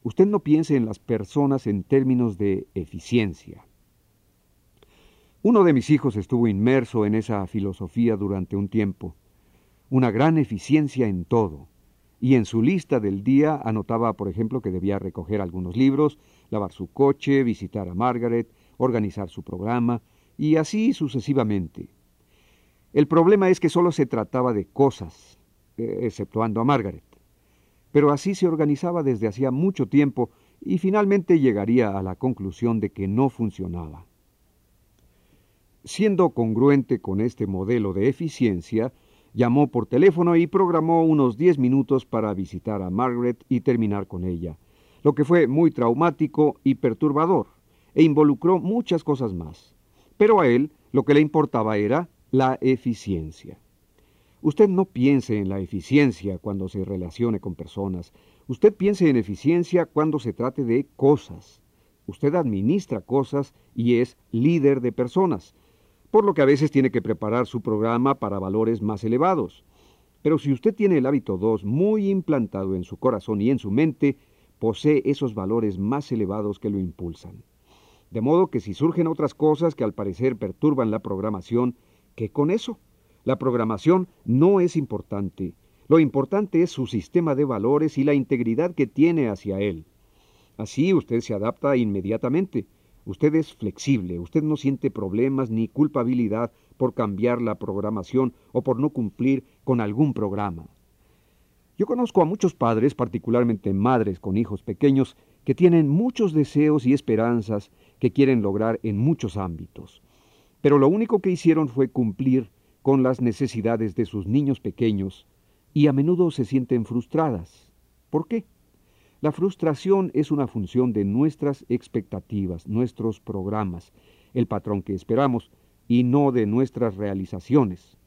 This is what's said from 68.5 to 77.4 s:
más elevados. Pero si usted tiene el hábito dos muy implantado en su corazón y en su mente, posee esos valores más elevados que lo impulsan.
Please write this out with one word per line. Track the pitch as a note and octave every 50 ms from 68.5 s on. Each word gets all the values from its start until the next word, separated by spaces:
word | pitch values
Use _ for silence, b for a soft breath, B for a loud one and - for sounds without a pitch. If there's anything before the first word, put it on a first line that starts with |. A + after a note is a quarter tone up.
| G2 A2 A2 A2+ A#2 G#2 G2+
más | G#2+ G#2+ G2 A#2
elevados. | A2 A#2 B2+ D#3+ F#3 F#3+ D#3 G#2 E2+ - _ _ b b b b b b b b b b _
Pero | _ D3+ D#3+
si | C#3+ - C#3+ C3+
usted | A#2+ - A3 G3
tiene | - G#3 G3 F3+ D3
el | B2+
hábito | C3 D3 C3 - - G2
dos | F2+ G2 A2+ A2 G2+ F#2
muy | G2+ A#2+ D3 F#3 G#3 A3 G#3+ G3
implantado | G3 G3 F#3+ E3+ - D3+ C3 A2+ G2+ - G2 F#2+ F#2+ F#2+
en | F2+ F2
su | - -
corazón | - - C3 A#2+ G2 - - G#2+ G2+
y | G2+ B2
en | C#3
su | A#2+ - G2+
mente, | G2 B2+ D#3 D#3+ C#3 _ D3 C#3+ C#3 b b b b b b b b _
posee | - A2+ G#2+ - - D3 D3+ C#3 -
esos | C3+ C#3+ - C#3+ B2 G#2+
valores | G#2 F#2 F#2+ A2+ A#2 A2 G#2 F#2 F2+
más | G2 G#2+ C3 C#3+ C#3+ -
elevados | B2+ A2+ G#2 F2+ G2+ G#2+ G#2 G#2 G2+ -
que | - G#2+
lo | G2+
impulsan. | G2 F#2 F2 D#2+ - F#2 E2+ D#2+ - - F2+ F#2+ -